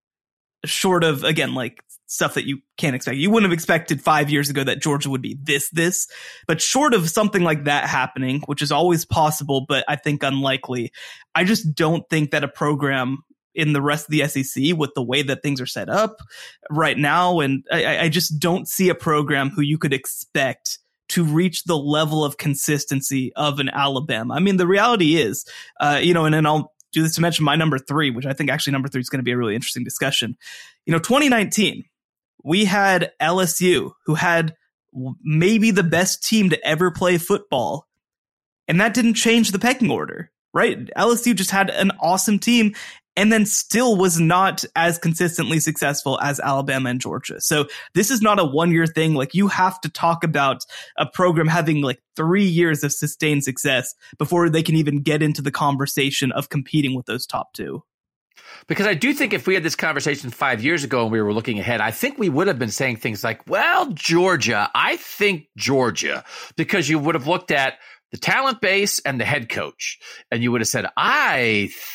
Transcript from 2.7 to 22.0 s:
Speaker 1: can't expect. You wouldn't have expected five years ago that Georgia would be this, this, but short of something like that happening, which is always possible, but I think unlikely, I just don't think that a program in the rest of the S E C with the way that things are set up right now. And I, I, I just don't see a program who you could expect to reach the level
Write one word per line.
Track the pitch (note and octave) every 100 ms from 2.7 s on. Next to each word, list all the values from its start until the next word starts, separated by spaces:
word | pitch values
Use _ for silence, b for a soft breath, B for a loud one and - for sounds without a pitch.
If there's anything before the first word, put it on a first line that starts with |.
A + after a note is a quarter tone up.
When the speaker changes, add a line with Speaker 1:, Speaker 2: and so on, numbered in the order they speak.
| -
Speaker 1:
can't | D#3
expect. | B2 - C3+
You | F#3
wouldn't | A3+ G3
have | E3+
expected | F3 E3 E3 C#3+
five | E3+ D3+ D3
years | C#3+ C#3+
ago | C#3
that | C3+ C#3
Georgia | D#3+ D3 C#3+
would | C3
be | A2+ C3+
this, | D3+ C#3+ -
this, | D#3+ E3+ F#3 - B B B B
but | D#3+
short | - C4 D4
of | A3+ E3
something | A3+ G#3 G3+
like | E3+ D3+
that | C#3+ C#3+ -
happening, | D3 C3 C3 C3 C#3+ D3+
which | C#3
is | D3
always | D3 F3 E3
possible, | - E3 D#3 D#3 C#3+ C3+ C#3
but | C3+ D3+
I | D3
think | D3+ C#3+
unlikely, | C#3 C3+ C3+ C3 - B2 A#2 B B B B
I | -
just | F3+ A3 D#3
don't | D3 D#3+ E3 -
think | D#3 D3
that | D3
a | C#3
program | - D3 D3 C#3+ C3+ B2+ C#3 - _ _
in | E3 D3+
the | C#3+
rest | C#3+ D3+ -
of |
the | D3+
S | C#3+ C3+
E |
C | C3 B2+ C#3+
with | E3+ C#3
the | -
way | B2 C#3
that | C#3 C3
things | D3 C3
are | B2
set | A#2 F2
up | F3 G#3+ - - B B B -
right | D3+ D#3 C3
now. | C#3+ E3 F3+ E3+
And | C#3 C3+ -
I, | E3
I, | B2+ C#3
I | E3
just | E3+ D#3+ D3+
don't | E3+ F#3 -
see | - F#3
a |
program | E3+ E3 D3+ D3 C#3 C#3
who | D3+
you | C#3+ D#3
could | D3
expect | C3 - - - D3+ C3 - - - _ _ -
to | F3+
reach | D#3+ D#3 F3+ E3
the | E3+ D#3+
level | C#3+ D3+